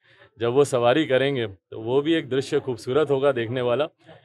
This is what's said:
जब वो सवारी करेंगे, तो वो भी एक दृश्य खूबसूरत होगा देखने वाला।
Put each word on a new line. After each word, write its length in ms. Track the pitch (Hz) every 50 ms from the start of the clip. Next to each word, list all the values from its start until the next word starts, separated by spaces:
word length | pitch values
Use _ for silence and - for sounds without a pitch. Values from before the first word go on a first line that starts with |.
| _ _ _ _ - _ _ 101
जब 140 | 113 120 123
वो 120 | 139 143
सवारी 400 | - 139 120 120 120 131 156 156
करेंगे, 420 | 120 131 127 135 143 143 123 113
तो 320 | 101 95 _ _ - - 113
वो 220 | 110 113 127 143
भी 120 | 143 160 165
एक 160 | 165 147 123
दृश्य 300 | 127 139 135 - 156 143
खूबसूरत 500 | - 135 123 107 - 123 127 151 156 139
होगा 220 | 143 131 135 143
देखने 300 | 135 120 117 110 123 131
वाला। 280 | 123 123 120 131 151 165 _ _ _ - - -